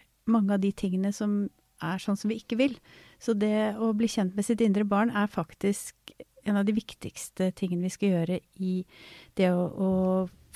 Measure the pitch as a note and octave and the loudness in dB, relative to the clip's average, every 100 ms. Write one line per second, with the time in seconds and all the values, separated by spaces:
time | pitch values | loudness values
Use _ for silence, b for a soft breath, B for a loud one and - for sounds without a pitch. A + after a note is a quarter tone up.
0 | _ _ - A3+ G3 G3+ G3 - G3 F#3 | _ _ 0 2 4 2 0 -2 -2 -2
1 | G3 G#3 G#3 G3+ G3+ _ _ - D#3+ F#3 | -2 -2 -2 -2 -4 _ _ -10 -6 -4
2 | - G3 G#3 A3 - A3+ C4+ A#3+ B B | -2 -2 -2 -4 -4 0 0 -2 B B
3 | B B - G#3+ G#3+ G#3+ G#3+ G#3+ A3+ G#3 | B B -2 0 2 2 0 0 0 0
4 | A3+ - F#3 G3 G3+ A3+ A3+ G3 G#3 G3+ | 0 0 -2 -2 -2 2 2 2 2 2
5 | A#3 G#3+ G#3 - E3 - G3 G3+ - - | 2 2 -2 -2 -6 -2 -2 -2 -6 -18
6 | - - - _ G#3 G3+ G3+ G#3+ - - | -20 -20 -20 _ -2 0 2 0 -4 -12
7 | - - - - F#3 - F#3+ F3 F3+ - | -14 -12 -12 -4 -2 -2 -4 -2 -4 0
8 | G3+ F3+ E3 F3+ - - F#3 F#3 - B | 2 2 0 -4 -6 -6 -4 -2 -4 B
9 | B B B - F#3 F3+ F3+ - F#3+ F#3 | B B B 0 2 4 0 0 0 2
10 | F#3 F#3 F#3 - - | 2 2 -2 -8 -6